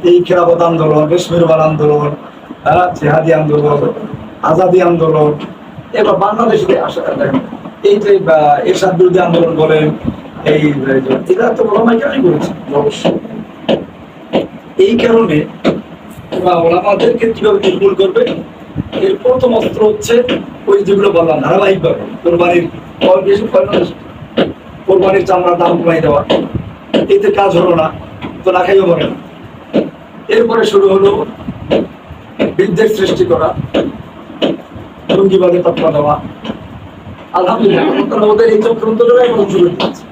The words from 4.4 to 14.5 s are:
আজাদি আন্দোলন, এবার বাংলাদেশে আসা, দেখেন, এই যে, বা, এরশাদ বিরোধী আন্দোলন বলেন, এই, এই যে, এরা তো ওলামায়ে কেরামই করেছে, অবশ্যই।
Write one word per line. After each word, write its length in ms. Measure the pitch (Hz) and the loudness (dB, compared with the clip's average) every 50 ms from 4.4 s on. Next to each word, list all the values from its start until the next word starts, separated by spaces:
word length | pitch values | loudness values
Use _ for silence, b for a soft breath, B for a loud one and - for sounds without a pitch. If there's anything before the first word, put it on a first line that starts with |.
| - | -2
আজাদি 380 | - 160 165 185 180 180 185 | 0 2 2 2 4 4 4
আন্দোলন, 520 | 180 175 170 165 160 160 151 156 151 147 147 147 - - - - - - - - - - - | 4 2 2 2 2 2 2 2 2 2 0 -2 -8 -14 -16 -18 -20 -20 -18 -18 -18 -8 -2
এবার 240 | - 214 - 196 175 | 0 0 2 2 0
বাংলাদেশে 640 | 196 202 214 226 240 226 214 - - - - - | 0 -2 0 0 0 2 2 0 2 2 0 0
আসা, 220 | - - - 170 | 0 -4 -6 -6
দেখেন, 380 | 156 - - - - - 135 131 - - - - - - - - - | -6 -6 -4 -2 -2 -2 -2 -2 -4 -6 -14 -16 -16 -18 -18 -2 2
এই 140 | 196 202 208 | 2 2 2
যে, 220 | 208 202 202 190 | 2 2 2 2
বা, 400 | 160 160 160 156 151 147 143 143 - | 4 2 2 4 4 4 2 2 2
এরশাদ 320 | 180 185 - 190 185 170 170 | -2 0 0 0 0 2 4
বিরোধী 220 | 185 180 175 185 | 2 4 4 2
আন্দোলন 360 | 175 170 170 170 165 160 156 | 2 2 2 2 2 2 2
বলেন, 360 | 151 156 156 156 156 151 151 151 - - - - - - - - - - | 0 0 2 2 2 2 0 -2 -4 -6 -8 -8 -8 -14 -18 -16 -6 -2
এই, 80 | - 151 | 0 0
এই 180 | 151 151 151 | 2 2 0
যে, 600 | 143 139 131 135 135 131 - 131 131 - - - - | 0 0 -2 0 0 0 0 0 -2 -4 0 -2 0
এরা 160 | 190 233 226 | 0 0 -2
তো 140 | 226 - 233 | 0 0 0
ওলামায়ে 360 | 214 202 214 226 233 233 226 | 0 2 2 2 2 2 2
কেরামই 220 | - - - 269 | 0 -2 -2 0
করেছে, 540 | - 175 151 151 - - - - - - 143 | 2 2 2 0 -2 -6 -8 -10 -10 -4 -4
অবশ্যই। 420 | 143 139 143 - - - - - - - - - - - - - - - - - - - - - - - - - - - - - - - - | -2 -2 -2 -4 -2 -4 -4 -4 -4 -8 -10 -14 -14 -14 -16 -18 -12 -4 -4 -4 -4 -4 -12 -18 -20 -20 -20 -20 -20 -16 -6 -4 -4 -4 -4